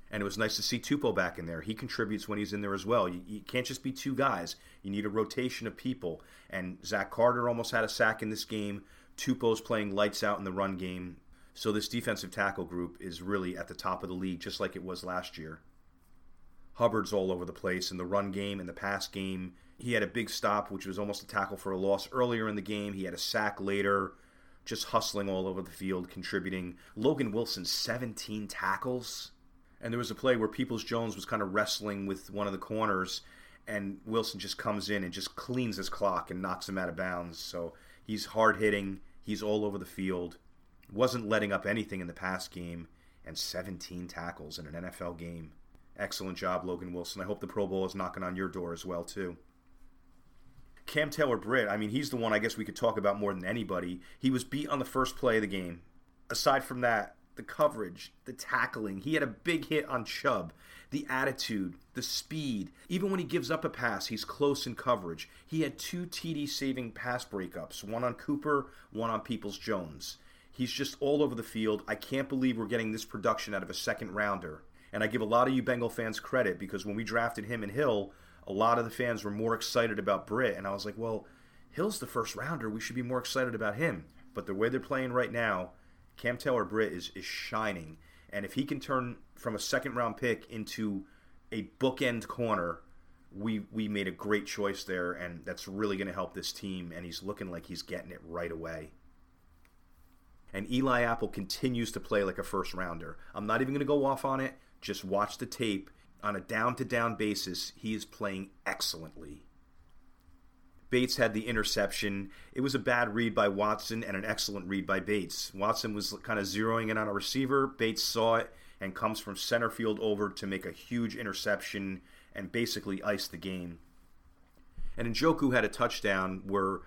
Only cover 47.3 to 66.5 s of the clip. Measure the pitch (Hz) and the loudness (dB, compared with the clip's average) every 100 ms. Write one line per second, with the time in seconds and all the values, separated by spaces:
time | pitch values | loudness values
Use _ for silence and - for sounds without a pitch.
47.3 | 101 95 107 95 95 95 98 90 95 92 | -4 -4 -2 0 2 0 -2 -4 -4 -4
48.3 | 92 92 92 87 85 92 85 85 - 92 | -2 -2 -2 -6 -6 -4 -4 -4 -4 -6
49.3 | 82 - _ - - - - - - - | -6 -16 _ -20 -20 -20 -20 -20 -20 -20
50.3 | - - - - - - 151 151 147 143 | -20 -20 -20 -20 -16 -4 0 0 2 2
51.3 | 107 101 127 104 107 104 131 143 123 113 | 2 2 2 4 2 2 0 0 0 4
52.3 | 107 110 110 104 - 117 107 101 104 101 | 4 2 -2 -6 2 2 4 2 2 0
53.3 | 92 92 117 98 90 87 90 - - 131 | 0 -2 -2 -2 -2 -2 -6 -10 0 2
54.3 | 127 127 143 147 139 - 131 127 - 127 | 2 0 -4 -2 -2 0 0 0 2 4
55.3 | 110 104 95 87 85 - - - - - | 4 4 0 -4 -8 -14 -20 -20 -14 -4
56.3 | 165 151 135 - 127 120 110 - - - | 2 6 4 2 0 4 4 2 -8 -20
57.3 | - - - 151 113 95 87 - - - | -16 -6 4 4 4 -6 -8 -16 -14 -12
58.3 | 127 - 127 123 120 104 95 139 156 131 | -10 0 2 2 0 -4 -4 0 2 2
59.3 | 104 170 165 - 156 147 123 107 - 143 | -2 0 0 2 2 2 -2 -2 0 2
60.3 | 107 82 - - - - 147 - 131 135 | 2 0 -10 -20 -20 -6 -4 0 2 2
61.3 | 131 - 107 90 85 - 127 - - - | 0 0 0 -2 -4 -12 -6 -4 -4 -4
62.3 | 160 143 107 - - - 175 196 190 143 | -4 0 0 -2 -8 -2 0 2 0 0
63.3 | 165 139 160 160 - 120 98 - 110 - | 0 0 0 -2 0 0 0 -2 -4 -4
64.3 | - 143 143 127 110 127 113 87 80 - | 2 2 2 -2 -2 2 2 0 -8 -10
65.3 | - - 160 143 - - 175 175 - 165 | -16 -4 0 0 -2 -6 -4 -4 -6 -4
66.3 | 151 143 | -2 -2